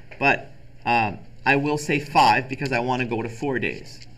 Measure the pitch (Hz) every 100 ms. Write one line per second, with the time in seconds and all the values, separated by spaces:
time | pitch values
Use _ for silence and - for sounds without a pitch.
0 | - - 139 - - - - - - 120
1 | 107 90 - - - 139 147 147 - 147
2 | 147 160 120 113 131 131 139 123 123 127
3 | 120 113 113 113 143 123 90 - - -
4 | -